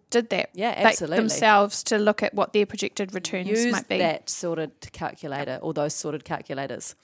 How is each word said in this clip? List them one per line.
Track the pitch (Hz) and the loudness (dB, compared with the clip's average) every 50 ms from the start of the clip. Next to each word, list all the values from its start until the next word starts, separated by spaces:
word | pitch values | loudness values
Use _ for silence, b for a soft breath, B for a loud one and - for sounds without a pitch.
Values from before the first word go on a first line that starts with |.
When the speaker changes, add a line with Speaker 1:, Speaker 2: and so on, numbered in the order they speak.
| _ _ | _ _
Speaker 1:
did | - 240 226 233 | 0 0 0 2
that, | 202 180 - - - | 0 -2 -2 -2 -4
Speaker 2:
Yeah, | 185 208 240 | -4 -2 -2
Speaker 1:
like, | - - 202 | 0 4 4
Speaker 2:
absolutely. | 220 - - 175 147 170 208 | 4 4 4 0 0 0 0
Speaker 1:
themselves | 220 214 - - 233 214 214 202 202 202 - - - | 2 2 0 4 6 6 8 6 6 4 0 -4 -2
to | - 226 208 | 0 2 4
look | 214 208 208 - | 4 4 2 2
at | 214 - - | 0 -2 0
what | 202 190 - - | 0 -2 2 2
their | 208 202 196 | 2 2 2
projected | - 202 196 202 - - 202 185 202 | -2 -4 -6 -6 -4 -4 -6 -4 -6
returns | 185 185 - - 185 180 196 | -6 -6 -4 -4 -4 -2 0
Speaker 2:
Use | 214 226 233 240 | 2 2 2 2
Speaker 1:
might | 220 190 - - | 2 0 -2 -2
be. | 190 185 | 0 2
Speaker 2:
that | 180 165 151 - - - | 2 2 2 0 -4 -6
sorted | - - - 175 165 160 156 147 - _ - - | -6 -4 -4 -4 -2 -2 -4 -6 -8 _ -20 -20
calculator | - - 170 - - - - 147 139 139 143 131 131 - - | -10 -8 -8 -8 -8 -8 -10 -8 -6 -6 -4 -6 -6 -6 -6
or | 160 151 | -4 -2
those | 151 147 156 - | 0 -2 -2 -2
sorted | - - 156 147 147 - | -4 -4 -6 -6 -6 -6
calculators. | - 165 - - - 143 135 139 127 123 - - - - - | -6 -8 -8 -6 -8 -6 -6 -6 -6 -8 -8 -10 -12 -12 -14